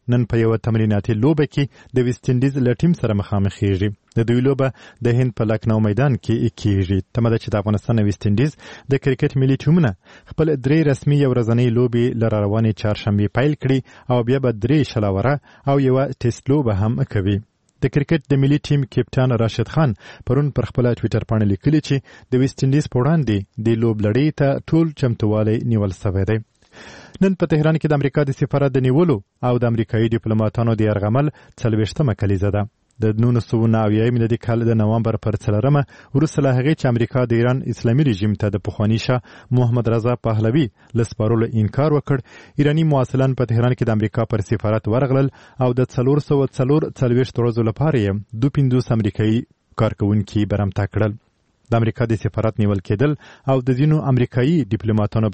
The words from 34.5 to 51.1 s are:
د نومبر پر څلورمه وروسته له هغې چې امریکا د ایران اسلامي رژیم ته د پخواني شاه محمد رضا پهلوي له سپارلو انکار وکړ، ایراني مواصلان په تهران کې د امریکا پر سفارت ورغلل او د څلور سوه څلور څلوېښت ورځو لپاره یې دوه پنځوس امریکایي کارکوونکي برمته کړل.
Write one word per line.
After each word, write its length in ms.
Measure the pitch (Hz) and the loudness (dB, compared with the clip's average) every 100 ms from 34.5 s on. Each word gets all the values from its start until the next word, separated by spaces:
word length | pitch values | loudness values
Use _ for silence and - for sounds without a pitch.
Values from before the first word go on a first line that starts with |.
| 117 117 | -2 2
د 100 | 110 | 2
نومبر 380 | 107 113 110 107 110 | 2 0 -2 -2 -4
پر 100 | - | -4
څلورمه 380 | - 104 131 143 - - - 135 | -2 0 2 2 0 -8 -6 -2
وروسته 260 | 156 - 139 | 0 0 0
له 60 | 127 | 2
هغې 180 | 131 160 | 0 0
چې 60 | 135 | 0
امریکا 360 | 120 117 127 123 | 0 0 0 0
د 80 | |
ایران 280 | 117 120 131 - | 2 0 0 -4
اسلامي 300 | 110 117 127 | -4 0 2
رژیم 300 | 147 95 107 | 2 0 -2
ته 220 | 101 104 98 | -2 -2 -4
د 80 | - | -6
پخواني 320 | - 104 110 | -2 0 0
شاه 260 | - 123 - - - | 0 -2 -4 -18 -4
محمد 400 | 123 123 120 113 | 0 0 0 0
رضا 220 | 113 117 120 | 0 -2 -2
پهلوي 500 | 113 110 110 139 123 - _ 113 | -2 -2 0 0 -2 -6 _ -4
له 80 | 113 | -4
سپارلو 360 | - 107 113 117 113 | -2 0 0 0 0
انکار 300 | 107 - 156 | 0 0 0
وکړ، 260 | 147 - 135 - - - - | 0 -2 -4 -6 -20 -8 -2
ایراني 260 | 147 151 | 0 2
مواصلان 540 | 160 139 123 131 131 131 | 2 2 0 0 0 0
په 60 | 120 | 0
تهران 280 | 117 120 | 2 0
کې 120 | 120 117 | 0 0
د 80 | 107 | 0
امریکا 280 | 107 - 113 | 0 -2 -2
پر 180 | 110 - | -2 -2
سفارت 340 | 110 107 110 104 | -2 0 -2 0
ورغلل 440 | 120 135 135 139 - - - | 0 0 0 0 -4 -12 -2
او 60 | 127 | -2
د 80 | 123 127 - | 0 -2 -2
څلور 240 | 123 147 - | 0 0 0
سوه 240 | 143 131 - | 0 0 0
څلور 220 | 127 151 156 - | 0 0 0 -2
څلوېښت 360 | 123 120 131 - | 0 2 0 -2
ورځو 240 | 120 113 113 | -2 0 -2
لپاره 260 | - 156 139 | 0 0 0
یې 80 | 101 101 - 110 | 0 -2 -6 -4
دوه 140 | 139 143 | -2 0
پنځوس 320 | 131 127 - | 2 2 0
امریکایي 500 | 113 104 - 107 113 - _ _ - | 0 0 0 0 0 -4 _ _ -2
کارکوونکي 720 | 110 - 101 107 98 107 101 | -2 0 0 0 0 -2 -2
برمته 400 | 101 98 - 98 | -2 -2 -2 -4
کړل. 180 | 101 107 | -2 -2